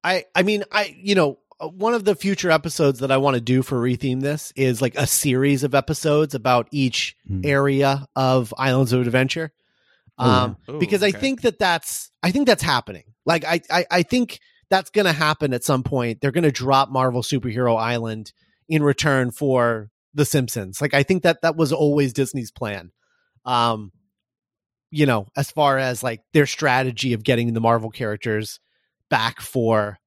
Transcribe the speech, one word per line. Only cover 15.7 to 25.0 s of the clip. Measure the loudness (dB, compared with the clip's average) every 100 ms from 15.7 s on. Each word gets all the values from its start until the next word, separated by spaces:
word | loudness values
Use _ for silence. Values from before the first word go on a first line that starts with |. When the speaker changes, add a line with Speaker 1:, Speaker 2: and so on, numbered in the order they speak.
| 0
Speaker 1:
point. | 0 -2 -2 -2
They're | -2
gonna | 2 0
drop | 0 2 2 2
Marvel | 0 0 0
Superhero | -2 -4 -4 -2 0 0
Island | 0 -2 -4 -8 -12 _ _ _ _
in | 2
return | 2 2 0 0 0
for | -2 0 2 2 -2 -8 _ _
The | -2
Simpsons. | 0 0 -2 -6 -10 -6
Like, | -2
I | 0
think | 2 2
that | 0 0
that | -2 0
was | 0
always | 2 2 2 0
Disney's | -2 -4 -4 -10
plan. | -8 -8 -8 -12 _ _ _ _ _
Um, | -2 2 2 0 -8 _ _ _ _ _ _ _ _ _ _
you | 0